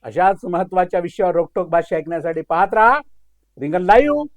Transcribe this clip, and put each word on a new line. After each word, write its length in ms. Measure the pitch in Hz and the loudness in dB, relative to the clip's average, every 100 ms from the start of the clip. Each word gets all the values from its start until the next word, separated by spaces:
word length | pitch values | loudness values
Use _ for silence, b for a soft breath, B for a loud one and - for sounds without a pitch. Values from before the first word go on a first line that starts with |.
अशाच 420 | 117 117 185 196 | -8 0 0 0
महत्त्वाच्या 560 | 185 175 185 185 180 185 | -4 -4 -2 -2 0 -2
विषयावर 340 | 175 - 185 | -6 -4 -2
रोकटोक 340 | 165 160 - 170 | 0 -2 -4 -2
भाष्य 280 | 170 170 165 | -2 -2 -6
ऐकण्यासाठी 440 | 156 170 165 165 | -6 -8 -6 -8
पाहत 340 | 160 165 190 | -4 -2 0
राहा 240 | 214 226 285 - - _ _ _ - | 4 4 2 -4 -20 _ _ _ -10
रिंगण 220 | 143 175 | -6 -4
लाईव्ह 420 | 180 220 294 294 302 | 4 4 6 -2 -6